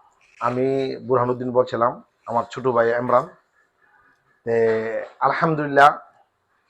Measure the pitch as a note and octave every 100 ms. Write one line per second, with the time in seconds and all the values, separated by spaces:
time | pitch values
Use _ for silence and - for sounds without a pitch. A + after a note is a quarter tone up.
0 | _ _ _ - A#2+ B2 C3+ C3+ C3+ B2+
1 | A2+ B2+ B2 B2 B2+ A#2+ B2+ A2+ A#2+ F#3+
2 | - _ - A#2 A2+ C3+ B2+ A#2+ A#2 A#2+
3 | B2 B2 E3 - _ _ _ _ _ _
4 | _ _ _ _ A#2 A#2 A2+ A2 A2 G#2+
5 | - - C3+ - E3 D3+ D3 C#3 D3 -
6 | - _ _ _ _ _